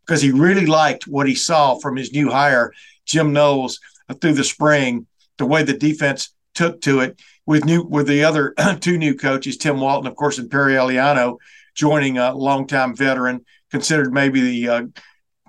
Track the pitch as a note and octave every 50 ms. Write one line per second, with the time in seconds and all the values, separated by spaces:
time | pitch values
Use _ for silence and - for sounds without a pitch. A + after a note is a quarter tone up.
0 | _ - E3 D3 C#3 C#3 B2+ C3+ D#3+ F#3 G3 F#3+ F3 D3+ D#3 D#3 D#3 C#3+ B2 B2
1 | - - C#3 C#3 C#3+ C3+ B2+ - - - E3+ D#3 D3 C3+ B2 - - B2+ B2 C3
2 | B2 A#2 C3 D3 D3 B2+ B2 C3+ C#3+ D3 C3 A#2+ A#2 A2+ - - - - _ _
3 | _ - - D#3 D#3 D3+ C#3+ D3 D3 D3 C#3+ C3+ B2+ A#2+ - - _ - _ _
4 | _ - C3+ - - E3 D3+ C3+ C3 - - - D3 D3+ D3+ C#3+ C3+ B2+ A#2+ A#2
5 | A#2 _ _ _ _ _ _ - C#3 B2 D3+ D#3+ D3+ C3+ C3+ - D3 D3+ D3+ D3+
6 | D3+ C#3+ C3 C3+ - - _ _ _ _ - - E3+ E3+ E3+ - - D3 C#3 C3+
7 | B2+ C3 - _ _ _ _ _ - - D3+ D3+ D3+ D#3 E3+ E3+ E3+ E3+ D3 D3
8 | C#3+ C#3+ C#3+ C#3+ D3+ D#3+ D#3 D#3 C#3 C#3 - - D3+ D#3 D3 D3 - F3 F3 E3
9 | D#3 D3 C3 C3 - C3+ C3+ C3+ C3+ C#3+ B2 - - D#3 C#3 C3+ C3+ C3+ C#3 C#3
10 | C#3+ B2+ - - D3 D3 - - B2 A#2 C#3 C#3 C#3 C3+ C3+ C3+ B2+ C3 B2+ B2+
11 | C3 D3 D3 C3 A#2+ B2 A#2+ - _ - - - _ _ - - D3+ D3+ D3+ D3+
12 | C#3 C3+ B2+ B2+ B2 B2+ B2+ C3 C3+ C#3 C#3 C3+ C3+ C3+ C#3+ C3+ C3 B2+ A#2 B2
13 | C#3 C3+ C3 B2+ B2 B2+ B2+ B2 - _ _ _ _ _ - C3+ - - D#3+ D3+
14 | C3+ B2+ B2 C#3 C3+ C#3 C3 C3+ B2+ B2 B2 A#2+ A#2+ A#2+ A#2+ A#2+ A#2+ A#2+ - -
15 | - - _ _ _ _ _ _ _